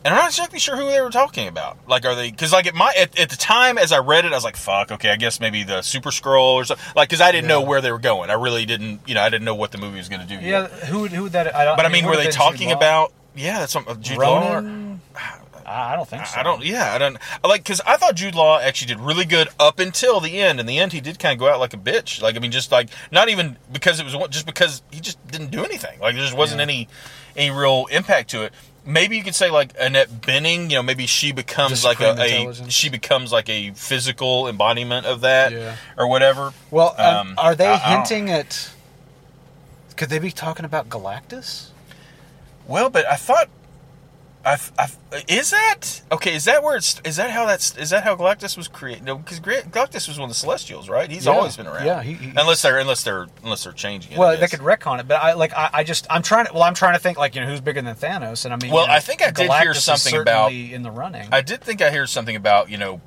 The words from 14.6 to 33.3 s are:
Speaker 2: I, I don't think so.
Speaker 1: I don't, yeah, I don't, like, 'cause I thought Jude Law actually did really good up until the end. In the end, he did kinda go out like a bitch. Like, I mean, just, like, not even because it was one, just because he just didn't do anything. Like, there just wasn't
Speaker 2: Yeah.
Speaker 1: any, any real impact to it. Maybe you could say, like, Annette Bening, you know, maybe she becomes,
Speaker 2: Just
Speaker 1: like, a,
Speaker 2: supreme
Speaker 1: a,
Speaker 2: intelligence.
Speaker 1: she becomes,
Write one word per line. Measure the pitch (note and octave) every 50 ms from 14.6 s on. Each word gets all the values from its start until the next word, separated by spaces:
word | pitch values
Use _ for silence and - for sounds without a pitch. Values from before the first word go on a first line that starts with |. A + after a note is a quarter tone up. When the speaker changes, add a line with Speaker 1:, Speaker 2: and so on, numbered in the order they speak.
| G#3 G#3+ G#3+ G#3 G#3 G3+ G3+ F3+ - _ - - - - - - - - _ - -
Speaker 2:
I, | - G#2 B2 B2 A#2+ C#3
I |
don't | F3 C#3
think | - - - G#2
so. | - - A#2
Speaker 1:
I | C3
don't, | E3+ E3 A#2+ C3
yeah, | E3 G#3+ B3 F#3 G#2+ G#2
I |
don't, | B2+ C#3+ C#3 C3 - - - - - -
like, | F3+ G#3 G3+ -
'cause | - F#3+ E3+ -
I | A3 C4
thought | D4+ F4+ E4+ G#3+
Jude | E3 F#3+ G3 E3+
Law | E3 D#3 D#3 D#3
actually | D3 B2 C3+ C3 - C3
did | B2 A#2+ G#2
really | A#2+ C#3+ D#3 E3+ F#3
good | D#3 E3+ E3 D#3+ - - -
up | D3+ D3+ D3+ -
until | F#3 F#3 F3 - - B3+ A3+ G3
the | D#3+ E3 E3+ G3
end. | G3+ F3+ D3 B2
In | A2+
the | A#2 B2+ D3+
end, | F#3+ F#3 E3+
he | D3+
did | B2+ D3+ F3+ -
kinda | - D#3 C3+
go | A#2 B2+ C#3
out | D3 B2+
like | B2+ A#2+ -
a |
bitch. | G2+ F#2 A#2+ E3 A3+ - - - -
Like, | A2 A2 A2+
I | A#2
mean, | A#2+ A#2+
just, | A#2 C3 B2+ -
like, | C3+ B2 A#2+ - - - - -
not | - F#3 G#3+
even | A#3 G#3+ F#3 E3+ D3 A#2+ - _ - B2+
because | C#3+ - F3+ E3 D#3
it | D#3
was | C3+ C3+
one, | C#3+ F#3 D3+
just | C3+ D#3 D3+
because | D#3+ - - F3+ D#3+ C#3 B2+ _ _
he | - D#3+
just | E3 G#3 E3+ _ -
didn't | - D3+ D#3 D#3 C3+
do | - - -
anything. | G#4 G4+ - - - - -
Like, | G2+ A#2 A#2+
there | B2+ C#3
just | C3+ B2
wasn't | C3+ D3+ D3+ D3 C#3+
Speaker 2:
Yeah. | D3
Speaker 1:
any, | D3 C#3 B2 A2+ _ - - - - - - - - -
any | C#3+ C#3+ C#3+
real | C3+ C#3 C#3+ C3+ C3+ B2+ B2+ -
impact | C#3 E3+ G3 - G3 C#3 A#2+ -
to | - A2+ G#2+
it. | G2+ - - - - _ _ _
Maybe | C#3+ D3 D#3+ F#3 G#3 A3+
you | A3 F#3+
could | G3 E3+
say, | - F#3+ F3
like, | D#3+ D3 C#3 B2+ - -
Annette | C3 C3 C3+ C3+ C3+ - A#2 A2+
Bening, | - - C3 C#3+ D3+ E3 E3+ F3 F3 E3
you | D3
know, | C3
maybe | B2 B2+ C3 B2+ B2+
she | A#2+ - - D3 D3
becomes, | C3+ C3 B2 - - - C#3+ C3+
Speaker 2:
Just | C3 A#2+ -
Speaker 1:
like, | B2 A#2+ A2+
a, | A#2+ A2
Speaker 2:
supreme | A2+ A#2+
Speaker 1:
a, | B2
Speaker 2:
intelligence. | A#2 A2+ A2+ A#2+ B2 A#2+ A#2+ B2 B2 -
Speaker 1:
she | - - D3+
becomes, | C3 A2+ - - C#3+ C3 B2+ A#2